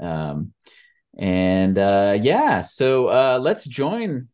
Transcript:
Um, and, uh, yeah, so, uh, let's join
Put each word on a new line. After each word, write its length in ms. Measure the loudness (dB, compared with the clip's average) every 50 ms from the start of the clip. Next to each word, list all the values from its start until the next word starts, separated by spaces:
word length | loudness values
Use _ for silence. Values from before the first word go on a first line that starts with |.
Um, 520 | -8 -8 -6 -6 -6 -6 -6 -8 -8 -10 -12 _ _ -20 -20 -20 -20 _ _ _ _ _ -10 -6
and, 580 | -2 0 0 2 2 2 2 2 2 2 2
uh, 400 | 2 2 2 4 2 2 2 2 2
yeah, 420 | 2 2 2 2 2 2 0 -2
so, 460 | -4 -6 -4 -2 0 2 2 2 2 2
uh, 300 | 4 4 4 4 2 0
let's 240 | 0 -2 -2 -2 -6
join 600 | -10 -6 -4 -4 -4 -4 -4 -6 -6 -6 -8 -10 -14